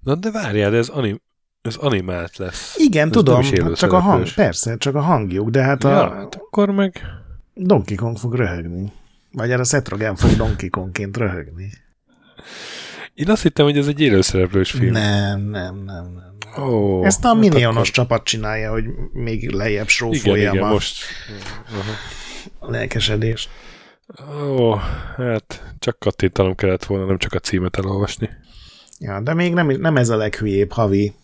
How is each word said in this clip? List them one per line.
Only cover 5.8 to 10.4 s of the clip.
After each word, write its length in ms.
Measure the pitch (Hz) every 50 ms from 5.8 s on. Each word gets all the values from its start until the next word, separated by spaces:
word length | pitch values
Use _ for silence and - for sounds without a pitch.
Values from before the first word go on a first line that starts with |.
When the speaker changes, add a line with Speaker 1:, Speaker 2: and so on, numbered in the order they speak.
| 139
Speaker 2:
a 60 | 139
Speaker 1:
Ja, 200 | 139 143 135 - -
hát 200 | 98 98 - -
akkor 360 | - - - - 208 202 196
meg 300 | 196 196 196 190 185 - - - - - - - - - - _ _
Speaker 2:
Donkey 420 | - 185 180 208 139 95 - 107
Kong 220 | 92 113 117 117 101
fog 160 | - 120 113
röhögni. 580 | 127 120 92 85 87 82 85 85 90 98 104 - - - _ _ _ _ _ _
Vagy 180 | - 110 120
erre 140 | 127 123 127
Seth 260 | 120 - 143 135 -
Rogen 260 | - 98 107 110 98
fog 140 | - - -
Donkey 380 | 101 -